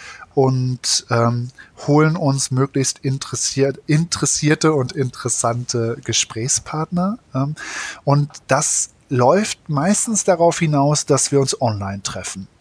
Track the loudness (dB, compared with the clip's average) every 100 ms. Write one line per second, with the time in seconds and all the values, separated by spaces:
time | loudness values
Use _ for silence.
0 | -20 -20 -6 0 2 2 -2 -4 -2 -4
1 | 0 0 0 0 -6 -12 -20 -8 2 4
2 | 4 2 0 0 0 0 0 0 -4 -4
3 | -4 -4 -6 -6 -4 0 0 0 0 0
4 | 0 -2 -2 0 0 2 2 2 0 -2
5 | -4 -4 -6 -2 -2 -2 -4 -2 -2 -4
6 | -4 -4 -4 -6 -4 -4 -4 -6 -2 0
7 | -2 -4 _ -4 -4 -4 -10 -10 -10 -6
8 | 2 2 2 -6 0 0 2 -2 -4 _
9 | _ 4 6 4 2 -6 -4 0 2 2
10 | 0 0 2 4 4 2 2 2 2 2
11 | 2 0 2 2 0 0 -2 -2 -4 -6
12 | -8 -8 -10 -12 -14 _